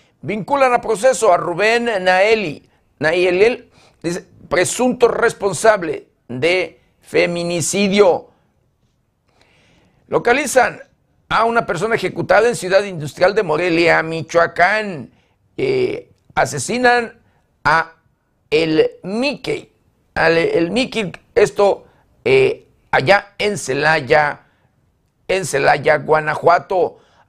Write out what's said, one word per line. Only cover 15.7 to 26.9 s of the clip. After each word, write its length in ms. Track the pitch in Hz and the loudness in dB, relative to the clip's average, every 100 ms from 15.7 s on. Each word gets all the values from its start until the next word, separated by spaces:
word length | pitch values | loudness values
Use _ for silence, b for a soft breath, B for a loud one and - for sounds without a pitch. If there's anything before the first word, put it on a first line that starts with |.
| 131 123 - - _ _ - | -2 -2 -6 -14 _ _ -4
asesinan 840 | 143 147 127 233 247 240 233 - _ _ _ _ | -4 -4 -6 0 2 0 -2 -12 _ _ _ _
a 300 | 143 160 156 _ _ _ _ _ _ | 0 0 -2 _ _ _ _ _ _
el 440 | 151 160 156 494 - | 0 0 2 0 -2
Mickey, 720 | 175 214 269 240 - - - _ _ _ _ | -10 -6 -4 -6 -8 -10 -10 _ _ _ _
al, 240 | - 160 165 | -2 0 2
el 320 | 170 160 170 | 0 0 0
Mickey, 400 | 208 262 226 190 - _ | -2 -4 -4 -6 -10 _
esto, 520 | - 202 - 202 - b b b _ | 0 2 2 0 0 b b b _
eh, 440 | 113 135 131 - _ _ _ | 2 4 2 -2 _ _ _
allá 420 | 135 135 196 - _ | -2 2 0 0 _
en 200 | 208 202 | -4 -4
Celaya, 880 | - 135 147 160 127 151 147 143 _ _ _ _ _ _ _ _ _ | -6 -2 0 0 2 2 2 -4 _ _ _ _ _ _ _ _ _
en 180 | 185 | -4
Celaya, 540 | 175 139 143 147 143 151 | -2 0 0 2 2 0
Guanajuato. 1000 | 143 156 151 151 160 175 - 190 147 | 0 -2 0 -2 2 2 0 -2 -2